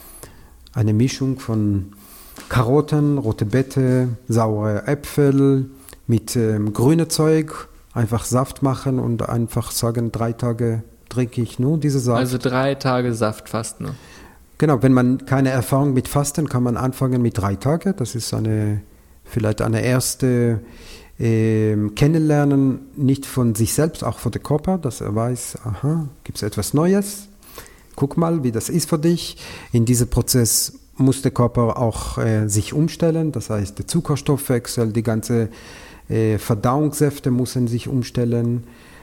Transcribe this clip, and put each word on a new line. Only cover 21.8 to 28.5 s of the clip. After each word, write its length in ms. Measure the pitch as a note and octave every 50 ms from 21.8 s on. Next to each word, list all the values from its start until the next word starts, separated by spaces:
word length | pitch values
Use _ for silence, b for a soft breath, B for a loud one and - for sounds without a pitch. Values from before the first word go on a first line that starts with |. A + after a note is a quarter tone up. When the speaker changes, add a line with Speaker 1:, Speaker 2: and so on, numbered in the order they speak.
| G#2 G#2 G#2
Speaker 1:
Kennenlernen, 840 | - C#3+ D3 E3 E3 D#3 D3+ D3 D3 D3 C#3+ C#3 C#3 C3+ C3+ A#2+ - - - -
nicht 300 | - C#3 B2+ C3+ C3+ -
von 280 | - - C3 B2 A#2 G#2+
sich 180 | G#2+ A2+ - -
selbst, 300 | - D3 E3 - - -
auch 140 | B2 A2 -
von 100 | - A#2+
der 80 | - G#2+
Körper, 360 | - - C#3+ D3+ - F#3 F#3+ F3+
dass 220 | D#3 B2+ A2 -
er 140 | - G2+ G#2
weiß, 440 | A2 A2+ B2 B2+ A#2+ - - - - -
„Aha, 420 | A#2 G2 - - C#3+ D#3+ E3 D#3 C3+ - - -
gibt's 180 | - - -
etwas 320 | G2+ G#2 - G#2+ G2+ - -
Neues? 540 | C#3+ D#3+ F3+ F#3+ G3+ G3+ G3+ - - - - - - B B B B B B B B B B B
Guck 200 | - C#3+ C#3 -
mal, 280 | E3 E3 E3 E3+ E3 C3
wie 80 | B2